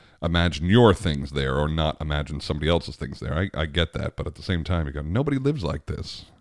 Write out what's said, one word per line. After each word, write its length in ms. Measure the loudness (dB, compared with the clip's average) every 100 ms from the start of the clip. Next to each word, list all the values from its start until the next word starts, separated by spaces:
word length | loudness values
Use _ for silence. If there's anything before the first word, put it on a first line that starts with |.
| -20 -4
Imagine 460 | 0 2 2 2 4
your 260 | 8 8
things 380 | 6 2 -2 -4
there, 260 | -4 -2 0
or 100 | 0
not 320 | 0 0 -2
imagine 400 | -4 -4 -4 -6
somebody 280 | -6 -2 2
else's 260 | 0 0 -10
things 240 | -10 -8
there. 180 | -6 -4
I, 120 | -4
I 120 | -4 -4
get 280 | -2 -2
that, 220 | -2 -6 -6
but 120 | -10
at 80 | -8
the 80 |
same 200 | -4 -2
time, 220 | 0 -2 -2
you 60 |
go, 80 | -4
"Nobody 360 | -2 0 0 0
lives 260 | 0 -2
like 220 | -2 -4 -6
this." 400 | -8 -8 -14 -18 -20